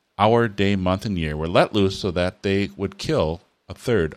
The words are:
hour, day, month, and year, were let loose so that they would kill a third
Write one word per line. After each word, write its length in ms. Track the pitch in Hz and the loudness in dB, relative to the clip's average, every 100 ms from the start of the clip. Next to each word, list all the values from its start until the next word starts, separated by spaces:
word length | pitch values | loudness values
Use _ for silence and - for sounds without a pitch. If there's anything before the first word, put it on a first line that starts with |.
| _ - | _ 0
hour, 300 | 107 117 117 | 4 4 2
day, 300 | 101 98 101 | 0 0 2
month, 280 | 90 95 113 | 0 -2 -2
and 120 | 90 | -4
year, 180 | 78 76 | -4 -4
were 140 | 82 | 0
let 240 | 107 175 | 2 2
loose 260 | 107 95 95 | 2 0 0
so 120 | 101 | -4
that 320 | 87 90 - | -2 -2 -2
they 260 | 98 98 101 - | -2 0 -2 -4
would 200 | 98 - | -8 -6
kill 440 | - 143 78 82 - _ - | -2 0 0 -2 -10 _ -20
a 60 | |
third 420 | 92 - 110 80 | -10 -2 0 0